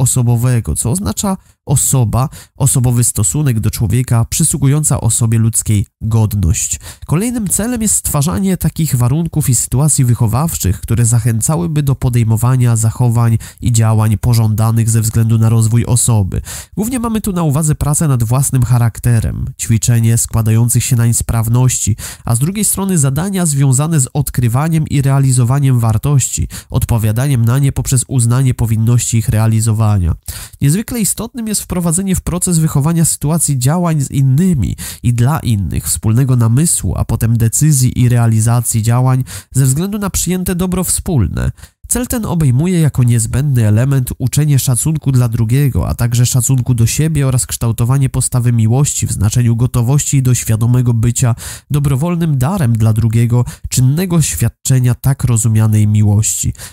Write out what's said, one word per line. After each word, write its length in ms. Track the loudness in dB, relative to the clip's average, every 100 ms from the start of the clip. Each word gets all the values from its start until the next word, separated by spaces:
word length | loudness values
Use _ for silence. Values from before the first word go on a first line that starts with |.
osobowego, 760 | 0 2 2 2 2 0 -2 -4
co 140 | -2
oznacza 460 | -2 -4 -4 -4 -6 _ _ -2
osoba, 640 | 0 2 0 0 0 -2 -6 -20 _
osobowy 480 | 0 2 2 2
stosunek 560 | 0 0 -2 0 0 0
do 100 | -2
człowieka, 540 | -2 0 0 2 0
przysługująca 760 | 0 -2 -2 0 0 2 0 -2
osobie 380 | -2 0 0 2
ludzkiej 480 | 0 -2 0 -2 -2 _
godność. 800 | -2 0 0 0 0 0 -4 -8 -10 -18 -4
Kolejnym 420 | -2 -2 -4 -2
celem 340 | -2 -2 -2
jest 120 | -2
stwarzanie 600 | -2 -2 -2 -2 0 -2 0
takich 400 | -2 -2 -2 0
warunków 540 | 0 0 -2 -2 0
i 40 |
sytuacji 500 | -2 0 0 0 2
wychowawczych, 760 | 2 2 0 0 -2 -2 -2 -4
które 240 | -2 0
zachęcałyby 800 | 2 2 0 0 -2 -2 -2 -2
do 120 | 0
podejmowania 840 | 0 0 0 2 2 2 2 2 2
zachowań 600 | 0 0 0 2 2 0 -4 -6
i 120 | -2
działań 460 | 2 2 2 2 0
pożądanych 720 | 2 2 2 2 0 2 2
ze 100 | 0
względu 380 | 0 0 2 2
na 100 | 4
rozwój 380 | 2 2 0 2
osoby. 560 | 0 2 0 0 -4 -8 -14 -10 -6
Głównie 220 | -4 -4
mamy 220 | -2 -2
tu 120 | -2
na 100 | -2
uwadze 320 | 0 0 0
pracę 340 | 0 -2 0 0
nad 140 | 0
własnym 400 | 0 0 0 0
charakterem, 840 | 2 2 2 0 0 0 0 -4 -8 -8
ćwiczenie 580 | -2 0 2 2 2 0
składających 680 | 0 -2 2 2 2 0
się 120 | 0 2
nań 180 | 2
sprawności, 840 | 0 -2 -4 0 2 2 0 -2 -4 -6 -12
a 100 | -4
z 40 | -2
drugiej 260 | -2 -2
strony 340 | -4 -2 -2 0
zadania 480 | 0 -2 -4 -2 -2
związane 540 | 0 2 2 2 0
z 80 | -2
odkrywaniem 760 | -4 -4 -2 0 0 0 -2 0
i 140 | 0
realizowaniem 760 | 2 2 2 2 2 2 2 2
wartości, 680 | 2 0 0 0 0 -4 -6 -8 -6
odpowiadaniem 720 | -4 0 0 0 -2 0 0
na 140 | 2 2
nie 140 | 0
poprzez 320 | -2 -2 -2 0
uznanie 460 | -2 0 2 0
powinności 640 | 0 -2 0 2 2 2 -2
ich 100 | 0
realizowania. 840 | 0 2 2 0 2 2 2 0 -2 -8 -14 -14 -2
Niezwykle 400 | 0 0 -2 -4
istotnym 480 | -2 -4 -8 -8 -6
jest 100 | -6
wprowadzenie 520 | -4 -4 -2 -2 -2
w 60 | -2
proces 380 | -2 -4 -2 0
wychowania 460 | 2 0 0 2
sytuacji 540 | 0 0 -2 -2 -2 0
działań 420 | 0 0 0 -2
z 100 | -2
innymi 640 | 0 2 2 2 2 -2 -4 -10 -4
i 120 | -2
dla 240 | 2 0 0
innych, 480 | 0 -2 -2 -4 -4
wspólnego 500 | -4 0 2 2 2
namysłu, 580 | 2 2 0 -2 -4 -4
a 80 |
potem 320 | -2 -2 0 2
decyzji 640 | 0 2 2 4 2 2
i 80 | 2
realizacji 760 | 2 2 2 2 0 0 -2
działań 420 | 0 2 2 0 -4 -12 -6
ze 140 | 0
względu 340 | 0 0 -2 -4
na 120 | -4
przyjęte 440 | -4 -4 -4 -2
dobro 300 | -2 -2 -2
wspólne. 680 | -2 -4 -2 0 0 -2 -4 -6 -20 _ -6
Cel 180 | -6 -4
ten 200 | -4 -2
obejmuje 540 | 0 2 2 2 2
jako 220 | 0 2
niezbędny 640 | 2 2 0 -2 0 2 2
element 440 | 2 2 0 -2 -4
uczenie 400 | -2 0 2 2
szacunku 540 | 0 -2 -2 -2 0
dla 160 | 0 0
drugiego, 600 | 0 0 2 2 0 -2
a 60 |
także 320 | -2 -2 2 2
szacunku 480 | 0 0 0 0
do 120 | 2 2
siebie 400 | 2 0 0 0
oraz 200 | 0 -4
kształtowanie 600 | -4 -4 -2 0 2 0
postawy 440 | -2 -2 0 2
miłości 540 | 2 2 2 0 -2 -4
w 60 |
znaczeniu 440 | -2 0 2 0 2
gotowości 640 | 0 0 0 0 2 0
do 120 | 2
świadomego 600 | 0 0 0 2 2 2
bycia 400 | 2 0 2 0 0 -6 -16 _
dobrowolnym 680 | -2 0 0 -2 0 0 0
darem 340 | 0 0 0
dla 200 | 2 2
drugiego, 520 | 2 2 2 2 0 -2 -6 -6
czynnego 540 | 0 2 0 0 0
świadczenia 720 | 0 0 -4 -2 0 2 2
tak 300 | 0 -2 -2
rozumianej 600 | 0 0 2 2 2 2 2
miłości. 680 | 2 4 2 0 -2 -6 -6 -16